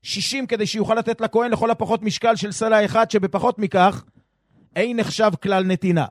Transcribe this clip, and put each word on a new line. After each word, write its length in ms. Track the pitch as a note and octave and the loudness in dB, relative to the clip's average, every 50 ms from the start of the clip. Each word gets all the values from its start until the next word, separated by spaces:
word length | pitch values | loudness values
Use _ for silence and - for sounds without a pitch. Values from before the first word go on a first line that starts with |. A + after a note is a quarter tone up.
שישים, 460 | _ - - G3+ F3+ - B3+ C4+ C4 | _ -8 -6 -6 -4 -4 -4 -4 -4
כדי 200 | - A#3+ G#3 G#3+ | -4 -2 -4 -2
שיוכל 280 | - - A3 G3 - A3 | -4 -2 -4 0 0 0
לתת 260 | A3+ A3+ A3+ A3+ - | 0 0 -2 -4 -4
לכהן 300 | A3+ G#3+ - A3+ A#3+ A#3+ | -4 -2 0 0 0 0
לכל 200 | A#3 - A3+ A3+ | -2 -2 0 -2
הפחות 320 | A3+ - A3 F3 A3+ F#3+ G#3 | 0 -2 -2 -2 -2 -2 -2
משקל 320 | G#3+ - - - A#3 A#3 | -4 -4 0 0 0 2
של 160 | G3 G3 G#3 | 2 -2 -8
סלע 340 | F#3+ - A3 A3 A3 G#3+ G#3 | -4 -4 0 4 4 4 4
אחד, 260 | G3 - A3 A3+ A3 | 2 2 2 0 2
שבפחות 480 | - G#3 F#3+ F#3 - F#3+ - B3 - - | 2 0 0 0 -2 0 0 0 0 0
מכך 440 | G#3+ F3 - F#3+ F3+ G3+ - - - _ _ _ _ _ _ _ _ _ _ _ _ _ _ | -4 0 2 4 4 4 4 0 -12 _ _ _ _ _ _ _ _ _ _ _ _ _ _
אין 240 | - G3+ A#3+ A#3+ A#3 | -2 -2 -2 0 -2
נחשב 320 | G#3+ D#3+ D3 - A3 G#3+ E3+ - - | -2 -4 0 2 2 2 2 0 -2
כלל 200 | G3 G3 F#3+ F#3+ | 0 0 0 2
נתינה. 420 | F#3 F#3 - - F#3 F3 E3 C3+ - | 0 0 0 2 2 2 2 0 -2